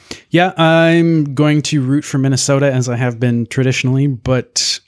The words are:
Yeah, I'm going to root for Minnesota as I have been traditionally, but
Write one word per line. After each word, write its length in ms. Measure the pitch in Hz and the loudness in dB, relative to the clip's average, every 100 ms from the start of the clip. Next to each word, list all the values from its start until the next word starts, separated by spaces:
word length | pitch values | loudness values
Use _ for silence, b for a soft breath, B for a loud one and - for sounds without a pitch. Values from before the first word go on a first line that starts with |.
| B B B | B B B
Yeah, 220 | 165 185 - | 0 0 2
I'm 800 | 160 165 165 170 165 160 147 | 2 4 4 4 2 2 0
going 280 | 131 151 147 | 0 2 2
to 180 | - 151 | 0 -2
root 220 | 127 143 | 0 -2
for 140 | - 139 | -2 -2
Minnesota 540 | 135 131 - 139 143 | 0 0 0 0 2
as 160 | 127 123 | 0 -2
I 80 | 120 | -2
have 240 | 127 113 | -4 -2
been 260 | 123 120 117 | -2 -2 -2
traditionally, 600 | - 131 131 127 135 143 | -2 0 0 0 0 0
but 720 | 123 - 127 - - - - | -2 -2 -4 -2 -6 -4 -6